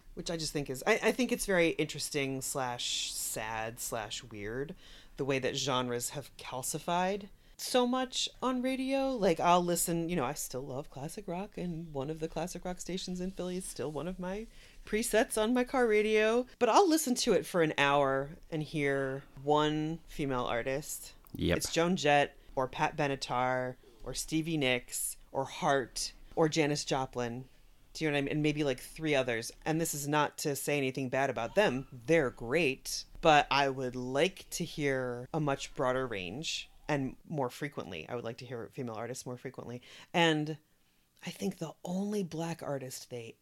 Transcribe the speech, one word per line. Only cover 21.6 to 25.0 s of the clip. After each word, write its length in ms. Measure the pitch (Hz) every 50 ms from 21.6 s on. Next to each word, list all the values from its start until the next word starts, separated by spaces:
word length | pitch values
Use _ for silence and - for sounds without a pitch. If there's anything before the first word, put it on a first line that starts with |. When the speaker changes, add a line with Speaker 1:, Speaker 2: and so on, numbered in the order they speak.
| - - -
Speaker 1:
Joan 240 | 160 165 175 185
Jett 400 | 180 139 147 143 147 139 - - - - - -
or 140 | - 131 127
Pat 280 | - - 156 147 -
Benatar 800 | 156 151 143 139 131 - - 139 123 127 127 127 127 127 127 127 - - - - - -
or 100 | 127 127
Stevie 440 | - - - 156 160 156 165 165 156
Nicks 580 | 139 127 127 123 - - - -